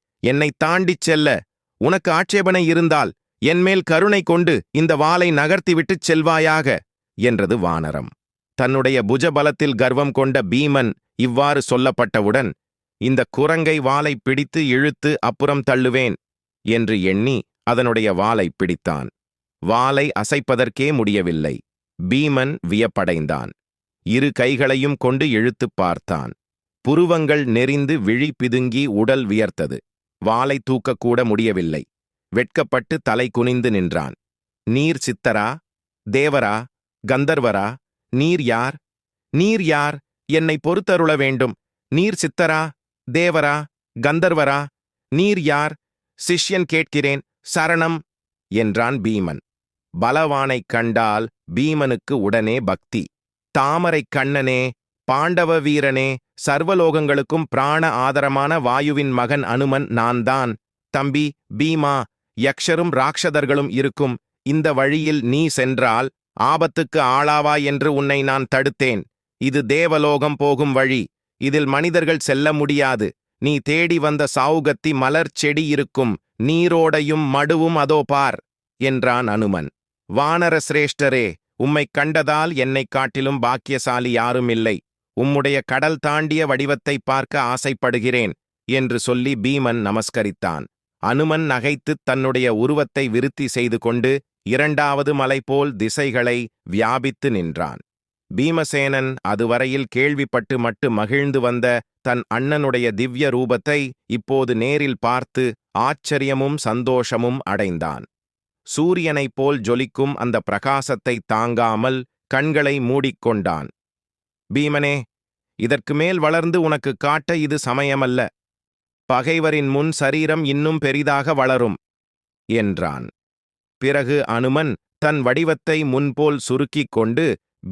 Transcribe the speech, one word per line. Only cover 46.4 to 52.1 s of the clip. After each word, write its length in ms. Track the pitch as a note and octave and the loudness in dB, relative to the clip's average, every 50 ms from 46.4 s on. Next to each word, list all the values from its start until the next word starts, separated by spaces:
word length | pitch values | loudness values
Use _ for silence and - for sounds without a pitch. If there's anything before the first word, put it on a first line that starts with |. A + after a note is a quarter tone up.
| - - F#3+ F#3 F3 | 0 0 0 -2 -2
கேட்கிறேன், 560 | - D#3+ D#3+ D#3 - - D3 C#3+ C#3 C#3 C#3 - _ _ _ - - - | 0 -2 -2 -2 -2 -2 -2 0 0 -2 -4 -6 _ _ _ -10 -6 -2
சரணம்" 440 | E3+ D#3 D#3+ E3+ E3 E3 E3 E3 D#3 - _ _ _ _ _ _ _ _ - G2 | -2 0 0 0 0 0 0 -2 -4 -6 _ _ _ _ _ _ _ _ -4 -2
என்றான் 460 | A2 A2 G#2+ F#2 A2+ A#2 B2 C#3 B2 | 0 0 0 0 0 0 0 -2 -2
பீமன். 380 | F#2+ A2+ A2 G2+ F#2 E2 D2 - - _ _ _ _ _ _ _ _ _ - F2 | -2 -2 0 0 -2 -4 -4 -8 -12 _ _ _ _ _ _ _ _ _ -6 -2
பலவானைக் 680 | F2+ G#3 D3 D#3+ D#3+ D3 C#3+ C3+ C3+ C3+ B2+ A#2+ - | 0 2 2 2 0 0 0 0 0 -2 -2 -4 -4
கண்டால் 600 | - - A#2 A#2 A#2 A2 A#2 A2+ G#2+ G#2 A2 A2+ A2+ - _ _ - E2+ | -4 -2 -2 0 0 2 2 2 2 0 0 -2 -6 -10 _ _ -6 -2
பீமனுக்கு 580 | A#2 C#3+ D#3 D#3 D3+ C#3+ C3 A#2+ - - - | 0 0 0 0 0 0 0 -2 -2 -4 -2